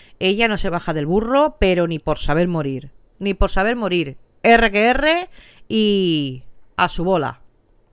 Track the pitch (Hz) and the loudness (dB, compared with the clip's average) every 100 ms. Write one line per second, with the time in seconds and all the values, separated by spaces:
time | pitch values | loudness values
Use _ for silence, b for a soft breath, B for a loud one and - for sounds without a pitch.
0 | B - 185 208 233 208 190 170 - 156 | B -4 -2 0 0 0 -2 -4 -4 -4
1 | 147 190 226 277 302 - 196 175 170 156 | -2 -2 0 0 0 0 0 2 0 -2
2 | - 147 - 151 180 165 143 131 135 - | -4 -2 0 0 0 -2 -4 -8 -12 -20
3 | _ _ 196 190 196 190 208 240 196 175 | _ _ -6 -2 0 2 0 -2 -2 -2
4 | 143 131 - _ 233 233 226 202 226 262 | -2 -8 -20 _ 4 6 4 2 2 2
5 | 302 339 359 B B B - 220 214 202 | 0 0 -4 B B B -4 0 2 2
6 | 180 156 139 131 - - - - 180 - | 0 0 -4 -8 -16 -20 -12 -2 -2 0
7 | 180 180 127 - - _ _ _ _ | 0 0 -2 -8 -20 _ _ _ _